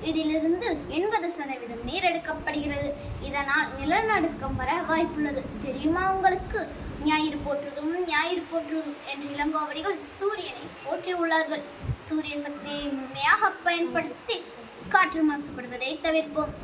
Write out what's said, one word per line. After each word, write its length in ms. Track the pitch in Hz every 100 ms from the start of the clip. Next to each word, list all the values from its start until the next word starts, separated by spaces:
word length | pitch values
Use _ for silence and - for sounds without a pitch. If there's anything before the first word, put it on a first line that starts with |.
இதிலிருந்து 720 | 320 320 311 311 320 359 466 302 -
எண்பது 440 | 302 403 453 339
சதவீதம் 520 | 339 277 254 233 233 240
நீர் 180 | 330
எடுக்கப்படுகிறது. 880 | 370 330 320 311 - 294 285 285 285 285 - -
இதனால் 460 | 277 285 277 294 302 269
நிலநடுக்கம் 760 | 294 370 440 403 320 - 269 262
வர 260 | 254 330 302
வாய்ப்புள்ளது. 520 | 320 339 311 294 269 - - 277
தெரியுமா 480 | - 311 339 381
உங்களுக்கு? 540 | 381 370 370 - 440 302 - - - 294
"ஞாயிறு 320 | 311 302 294
போற்றுதும், 680 | 285 285 285 285 302 359 349
ஞாயிறு 360 | 302 330 359 302
போற்றுதும்" 440 | 330 294 320 294 285 -
என்று 240 | 277 285
இளங்கோவடிகள் 640 | 285 302 311 294 294 359 330 285 -
சூரியனை 420 | 392 415 370 - - - -
போற்றியுள்ளார்கள். 760 | 330 339 359 330 320 311 294 285 - - -
சூரிய 420 | - 311 302 294
சக்தியை 440 | 285 285 285 294
முழுமையாக 640 | 285 269 262 269 285 415 427 -
பயன்படுத்தி 760 | 349 339 339 339 302 - - 453 - - - - -
காற்று 340 | 381 359 320
மாசுபடுவதை 760 | 302 285 - - 247 240 262 320
தவிர்ப்போம். 460 | 330 320 302 302 302 -